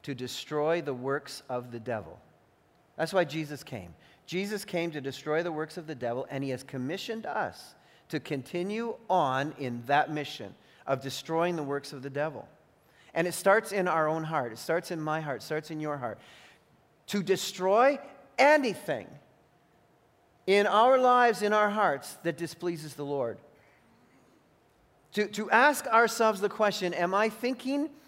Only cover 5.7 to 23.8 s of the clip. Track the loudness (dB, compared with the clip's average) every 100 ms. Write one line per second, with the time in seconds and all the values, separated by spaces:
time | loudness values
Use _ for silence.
5.7 | -8 -10 -6 -4 -4 -4 -6 -4 -6 -6
6.7 | -6 -4 -6 -8 -8 -6 -4 -4 -6 -20
7.7 | -20 _ _ -8 -8 -4 -8 -6 -6 -4
8.7 | -4 -6 -8 0 2 2 0 -2 -4 -6
9.7 | -6 2 2 4 -2 -6 -10 -12 -14 _
10.7 | _ -2 -2 -2 -10 -4 0 0 0 -4
11.7 | -6 -6 -12 -8 -4 -4 -6 -16 _ _
12.7 | _ _ _ -6 -2 0 2 6 4 4
13.7 | 0 2 2 2 0 -2 -2 -2 -6 -2
14.7 | -2 0 -6 -4 -4 -4 -8 -4 -6 -4
15.7 | -8 -6 -4 -6 -8 -16 -20 -20 _ _
16.7 | _ _ _ -4 -4 0 0 -2 -2 4
17.7 | 6 6 4 -8 -20 -8 4 6 6 4
18.7 | -4 -4 -6 -6 -18 _ _ _ _ _
19.7 | _ _ _ _ _ _ _ 4 4 6
20.7 | 6 6 6 6 6 6 4 2 2 2
21.7 | 2 2 2 -6 -6 -6 -4 -8 -6 -6
22.7 | -6 -10 -10 -6 -2 -4 -6 -16 _ _
23.7 | _